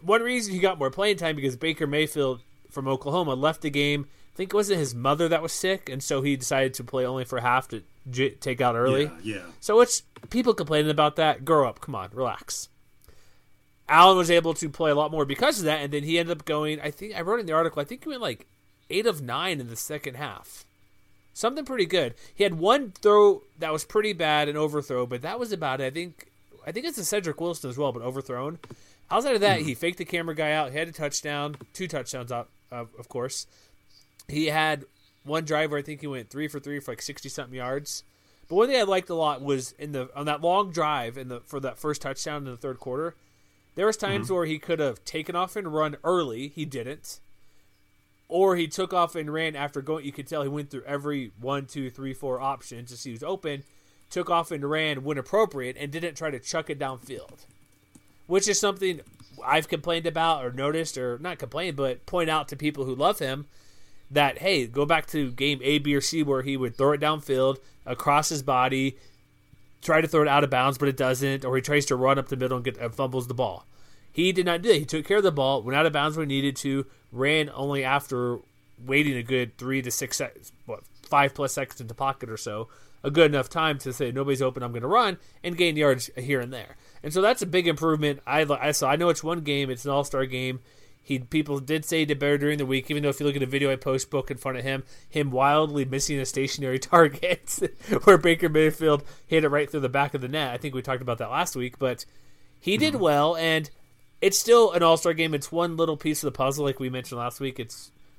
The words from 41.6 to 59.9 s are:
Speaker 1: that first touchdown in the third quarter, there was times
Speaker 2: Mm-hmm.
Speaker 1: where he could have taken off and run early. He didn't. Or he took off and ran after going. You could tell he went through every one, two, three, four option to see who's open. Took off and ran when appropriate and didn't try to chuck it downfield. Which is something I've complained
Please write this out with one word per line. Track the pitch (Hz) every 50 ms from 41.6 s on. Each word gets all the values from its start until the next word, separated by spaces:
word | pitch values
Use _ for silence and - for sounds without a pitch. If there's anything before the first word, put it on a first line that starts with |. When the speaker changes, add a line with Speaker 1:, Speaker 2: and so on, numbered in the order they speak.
Speaker 1:
that | 131 135 - -
first | - 151 147 - -
touchdown | 143 135 - - 165 151 147 143
in | 135
the | 123 120
third | - 139 131 120
quarter, | - - 127 139 160 170 165 _ _ _ _ _ _ _ _ _ _ _ _
there | - 185
was | 220 220 208
times | - 196 196 202 196
Speaker 2:
Mm-hmm. | - 185
Speaker 1:
where | 180 170
he | 156 156 151
could | - - 170 156
have | 151 139 117 - -
taken | - - 160 156 - 180
off | 175 185 185 -
and | 214 196 170 151
run | 156 156 151 147 - -
early. | 160 185 180 165 135 113 113 135 143
He | - - 151
didn't. | 143 131 131 113 123 147 151 - - - - - - - - - - _ - _ _ _ _ _ _ _ _ _ _ _ _ _ -
Or | 160 175 196 196 185
he | 175 170 156
took | - - 151 147 190
off | 180 170 165 -
and | 170 156 151 147
ran | 156 160 160 151
after | 143 143 143 - 143
going. | 135 139 156 156 139
You | 143
could | 139 - 135 -
tell | 165 151 143
he | 139
went | 143 147 147 143
through | - 131 -
every | - 143 143 143 147 147 139 131 107 95 98
one, | 117 127 139 139 139
two, | 131 - 147 135 127
three, | 120 - 135 135 131
four | - - 135 127 123
option | 131 135 139 127 - - 127 117 123
to | 120 123 117
see | - 135
who's | 117 113 139
open. | 156 190 190 - 160 143 139 139 - _ _ _ _ _ _ _ _
Took | - 180 175 165
off | 170 170 165 -
and | 170 147 139 143
ran | 151 156 156 156 147 135 131
when | 143 151 139
appropriate | 123 - - 208 220 101 - 139 127 123 127 -
and | 143 143
didn't | 139 165 160 175 151
try | - 160 156
to | 143 123
chuck | - - - 165 156 -
it | 156 139
downfield. | 143 135 131 123 - - 131 104 - - - - - - - _ _ _ _ _ _ _ _ - _ _ _ _ - -
Which | 170 196 196 208
is | 196 -
something | - 208 196 185 190 185 180 151 - - - - - - - - -
I've | 123 143 156 156 -
complained | 175 160 143 170